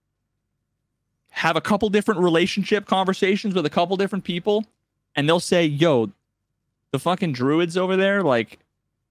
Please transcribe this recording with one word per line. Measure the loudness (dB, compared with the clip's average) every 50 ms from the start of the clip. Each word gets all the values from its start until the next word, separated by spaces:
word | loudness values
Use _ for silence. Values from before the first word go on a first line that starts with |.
| _ _ _ _ _ _ _ _ _ _ _ _ _ _ _ _ _ _ _ _ _ _ _ _ _ _
Have | _ -2 -2 0 0 0
a |
couple | 0 0 -2 0 0 0
different | 0 0 0 0 0 2
relationship | 2 2 4 2 2 0 -2 -4 -2 -2 -2 -2 0
conversations | -2 -2 0 0 0 0 0 0 -2 -2 -2 -4 -4 -4
with | -2 -2
a | -2
couple | 0 0 0 0 0 -2
different | -2 -2 -4 -6 -6
people, | -6 -8 -6 -2 -2 -2 -2 -2 -6 _ _ _ _ _ _ _ _ _
and | -2 0 2
they'll | 2 2
say, | 2 2 2 2 2
"Yo, | 2 2 2 2 4 4 4 2 0 -4 _ _ _ _ _ _ _ _ _ _ _ _ _ _ _
the | -6 -4
fucking | -2 -2 -2 0 -2 -4 -2
druids | -2 0 0 0 0 0 -2 -2
over | -2 -2 0 0 0
there, | 0 0 0 0 0
like, | 2 2 0 0 -4 -10 _ _ _ _ _ _ _ _ _ _ _